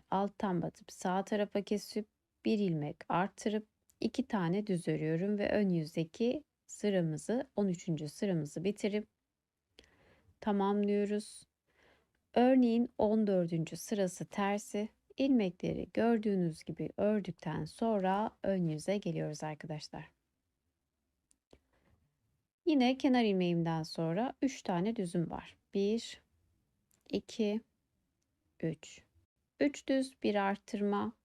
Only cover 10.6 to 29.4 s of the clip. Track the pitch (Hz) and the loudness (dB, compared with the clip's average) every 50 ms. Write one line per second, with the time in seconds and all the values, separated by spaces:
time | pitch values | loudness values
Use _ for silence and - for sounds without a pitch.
10.6 | 196 196 202 208 202 202 202 202 202 202 208 208 214 - - - - _ _ _ | 2 2 2 2 2 2 2 0 0 0 -2 -4 -6 -8 -14 -20 -20 _ _ _
11.6 | _ _ _ _ _ _ _ _ _ _ _ _ _ _ - 226 240 254 269 262 | _ _ _ _ _ _ _ _ _ _ _ _ _ _ 2 4 6 6 6 6
12.6 | 247 233 226 233 240 - _ - 214 208 214 220 220 202 190 185 175 170 175 165 | 6 6 4 4 2 0 _ 0 2 2 4 4 4 4 4 2 2 2 0 -2
13.6 | 160 - - 175 - - 226 202 196 180 - - - - - - 202 196 202 208 | -2 -4 -6 -10 -8 -4 -2 0 0 -2 -2 -6 -10 -8 -4 -2 -2 0 0 -2
14.6 | - - - 208 214 220 _ _ _ _ - - 269 269 269 240 202 180 - - | -4 -6 -6 -6 -6 -6 _ _ _ _ -4 -2 2 4 4 4 4 2 -2 -2
15.6 | - - - - - - - 208 220 233 233 220 214 220 196 190 175 165 156 - | -4 -4 -4 -4 -6 -4 -2 2 2 4 4 2 2 2 2 2 2 0 -2 -4
16.6 | - - 160 - 156 - - - 190 208 214 208 180 190 170 - - 165 156 160 | -10 -10 -8 -6 -6 -6 -2 0 2 2 2 0 -2 -4 -8 -8 -6 -6 -4 -4
17.6 | 156 156 - - 233 226 220 202 185 185 190 202 220 - - _ - 196 196 190 | -6 -6 -6 -4 -2 0 0 2 2 2 2 0 0 -2 -6 _ -2 0 0 2
18.6 | 175 165 156 151 - - 196 208 196 175 160 160 156 156 151 - - 156 151 151 | 2 0 -2 -2 -2 -2 -2 -2 -2 -4 -4 -4 -4 -4 -6 -6 -6 -8 -8 -8
19.6 | - 160 151 151 - - - 156 156 - _ _ _ _ _ _ _ _ _ _ | -10 -10 -10 -10 -10 -12 -14 -14 -14 -16 _ _ _ _ _ _ _ _ _ _
20.6 | _ _ _ _ _ _ _ _ _ _ _ _ _ _ _ _ _ _ - - | _ _ _ _ _ _ _ _ _ _ _ _ _ _ _ _ _ _ -20 -20
21.6 | _ _ _ _ _ _ _ _ _ _ _ _ _ _ _ _ _ _ _ _ | _ _ _ _ _ _ _ _ _ _ _ _ _ _ _ _ _ _ _ _
22.6 | - 349 311 277 247 247 262 262 - 285 254 247 233 214 196 185 180 175 175 170 | 0 2 4 4 4 4 2 2 4 4 4 6 4 4 4 2 2 2 2 2
23.6 | 165 165 165 160 156 - - - 165 160 165 190 240 269 - - - 262 - - | 2 2 0 -2 -2 -4 -4 -2 -2 0 0 0 -2 -2 -2 -2 -2 -2 -2 -4
24.6 | - - 190 170 180 220 226 233 185 175 - 175 160 - - - - - - _ | -4 -2 0 0 0 0 -2 -2 -2 -2 0 0 -2 -2 -4 -8 -12 -12 -18 _
25.6 | _ _ - 202 196 202 220 233 - - - - _ _ _ _ _ _ _ _ | _ _ -2 0 0 2 0 -2 -4 -6 -14 -18 _ _ _ _ _ _ _ _
26.6 | _ _ _ _ _ _ _ _ _ - 277 208 - - - - 220 208 208 226 | _ _ _ _ _ _ _ _ _ -4 -4 -4 -4 -4 -4 -2 0 0 0 -2
27.6 | - _ _ _ _ _ _ _ _ _ _ _ _ _ _ _ _ _ _ - | -4 _ _ _ _ _ _ _ _ _ _ _ _ _ _ _ _ _ _ -6
28.6 | - 165 160 - - - - - - _ _ _ _ _ _ _ | -4 -4 -4 -6 -10 -20 -20 -20 -20 _ _ _ _ _ _ _